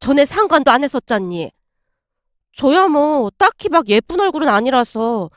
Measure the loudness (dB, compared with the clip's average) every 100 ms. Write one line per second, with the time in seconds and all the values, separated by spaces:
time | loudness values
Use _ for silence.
0 | 0 2 2 0 0 2 2 2 0 -6
1 | -4 -4 -4 -8 -8 -12 _ _ _ _
2 | _ _ _ _ _ -2 2 2 2 2
3 | 0 0 -2 0 -2 -2 -2 0 2 0
4 | 0 -2 -2 0 0 0 2 0 0 -4
5 | -4 -4 -6